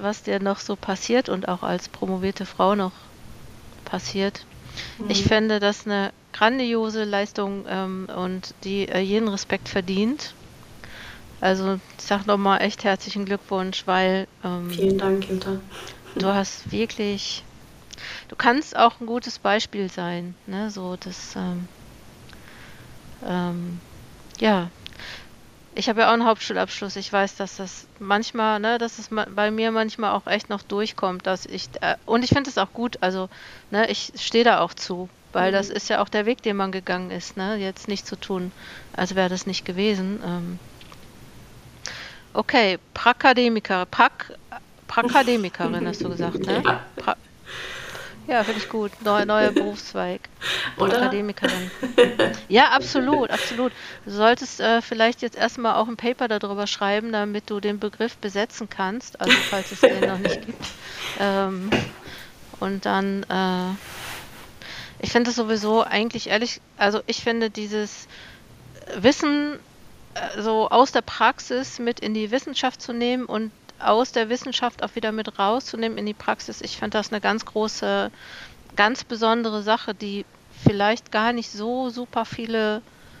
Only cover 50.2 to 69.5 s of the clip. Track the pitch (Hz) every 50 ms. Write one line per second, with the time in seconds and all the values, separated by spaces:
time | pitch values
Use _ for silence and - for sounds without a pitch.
50.2 | - - - - - - - - - - - - 190 196 233 240 247 254 202 202
51.2 | 208 208 196 - - 262 185 185 180 185 - - 262 254 - - 240 240 - -
52.2 | - - - - - - 185 233 269 247 240 269 - - - 277 254 254 202 190
53.2 | 233 - - - - - 240 226 254 240 - - - - - - - 208 202 208
54.2 | 214 226 247 - 269 - - - 233 220 233 233 - - 233 220 226 233 240 -
55.2 | 247 233 - - - 233 - 254 233 226 - - 220 240 226 - 233 233 254 -
56.2 | 262 226 214 208 208 202 202 202 202 202 - - 202 196 202 214 220 233 220 208
57.2 | 208 208 208 214 - - 214 202 190 208 208 202 214 208 - - 220 240 - -
58.2 | - 202 190 196 220 - - - 226 - - - 190 185 208 254 - - - -
59.2 | - 240 247 247 - - 208 196 185 - 196 - - - 190 190 185 190 190 185
60.2 | - 175 - - - 226 - - - - - - - - - - - - - -
61.2 | 196 202 196 196 196 190 190 185 185 208 226 - - - - - - - - -
62.2 | - - - - - - - - 196 190 196 196 - 208 196 190 196 196 196 196
63.2 | 196 - 185 190 190 185 185 180 185 185 190 202 - - - - - - - -
64.2 | - - - - - - - - - - - - - - - - - - - 240
65.2 | 240 247 226 247 226 214 220 214 208 214 220 226 - - - 208 220 233 - 226
66.2 | - - 190 214 240 233 - - - - - - 208 202 208 214 - - 226 -
67.2 | - 247 233 233 226 214 208 214 208 208 214 214 208 202 - - - - - -
68.2 | - - - - - - - - - - - - - - - 202 180 262 294 -
69.2 | - 294 294 294 294 294